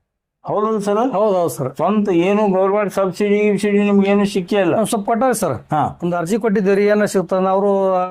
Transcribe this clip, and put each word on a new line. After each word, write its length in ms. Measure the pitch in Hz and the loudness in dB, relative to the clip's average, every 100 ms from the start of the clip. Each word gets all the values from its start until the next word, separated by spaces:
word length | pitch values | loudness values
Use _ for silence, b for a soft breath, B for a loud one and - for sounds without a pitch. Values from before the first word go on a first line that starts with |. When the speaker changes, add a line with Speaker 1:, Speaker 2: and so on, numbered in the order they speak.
| _ _ _ _ | _ _ _ _
Speaker 1:
ಹೌದಲ್ಲ 340 | - 170 214 220 | -6 -4 -2 -2
ಸರ್? 180 | 202 202 | -2 0
Speaker 2:
ಹೌದ್ 400 | 254 185 214 185 | 0 0 0 0
ಹೌದ್ 160 | 170 | -2
ಸರ್. 240 | - 131 - | -4 -6 -2
Speaker 1:
ಸ್ವಂತ 320 | 165 214 202 | -2 0 0
ಏನು 440 | 170 180 208 214 | 0 2 2 0
ಗೌರ್ಮೆಂಟ್ 400 | 185 190 202 202 | 2 0 0 -2
ಸಬ್ಸಿಡಿ 460 | 196 196 180 208 202 | -2 -2 -2 0 2
ಗಿಬ್ಸಿಡಿ 440 | 208 202 208 202 | 2 0 0 2
ನಿಮ್ಗೆ 280 | 202 202 196 | 2 2 2
ಏನು 140 | 202 | 2
ಸಿಕ್ಕೇ 360 | 202 202 175 208 | 0 -2 -2 0
ಇಲ್ಲ. 160 | 175 220 | 2 0
Speaker 2:
ನಾವ್ 100 | 208 | 0
ಸ್ವಲ್ಪ 200 | 226 202 | -2 -2
ಕೊಟ್ಟಾರ 260 | 226 262 | 0 0
ಸರ್. 200 | 233 170 | 0 -2
Speaker 1:
ಹಾ. 460 | 120 - 151 117 - | -4 -4 -2 -2 -4
Speaker 2:
ಒಂದ್ 120 | 175 | -4
ಅರ್ಜಿ 240 | 175 170 220 | -4 -2 -2
ಕೊಟ್ಟಿದ್ದೀರಿ, 460 | 226 214 190 196 | 0 0 2 2
ಏನ 200 | 208 208 | 2 2
ಸಿಗ್ತದ? 340 | 208 202 180 190 | 2 0 -2 0
ಅವರು 560 | 190 190 202 196 190 185 185 | 2 2 2 2 2 0 -2